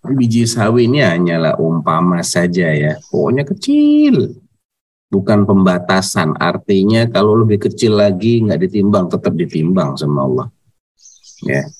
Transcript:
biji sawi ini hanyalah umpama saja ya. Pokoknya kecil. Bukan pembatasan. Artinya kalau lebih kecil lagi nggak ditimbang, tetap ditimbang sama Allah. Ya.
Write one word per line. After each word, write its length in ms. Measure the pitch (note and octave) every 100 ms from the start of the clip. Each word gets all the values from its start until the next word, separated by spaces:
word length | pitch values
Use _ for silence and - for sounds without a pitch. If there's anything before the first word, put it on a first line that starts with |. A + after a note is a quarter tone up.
biji 480 | - C3+ A#2 A#2 A#2
sawi 400 | A#2+ G#2+ A#2+ A#2
ini 160 | C#3+
hanyalah 560 | F#2+ E2+ F2 E2+ D#2 -
umpama 640 | E2 E2 D#2 D#2+ F2+ F2
saja 480 | - - F2 F3 E2
ya. 240 | D2+ D3+ D3+ -
Pokoknya 320 | - - C3
kecil. 960 | D3 G3 - D4 D4 D4 D4 F#3 - - _ _ _ _ _ _ _
Bukan 320 | G2 F#2+ G#2
pembatasan. 880 | G2 G2 F#2 F2+ F2 F#2+ - - D#2 D2+
Artinya 640 | F2 F2+ - G2 G2 A2+ A#2
kalau 320 | G2 G#2 G#2+
lebih 240 | A2+ G2+ G2
kecil 320 | - A2+ G#2
lagi 400 | G#2 F#2 A2 A#2
nggak 240 | G#2+ E2
ditimbang, 480 | F#2 G#2 G2 G2+ F2
tetap 240 | F#2+ F2+ D#2+
ditimbang 640 | E2+ D#2+ D#2+ F#2 D2 C2+
sama 240 | D2 C#2+
Allah. 240 | C2+ B1+ B1 - _ _ _ _ _ _ - -
Ya. 240 | - - D3+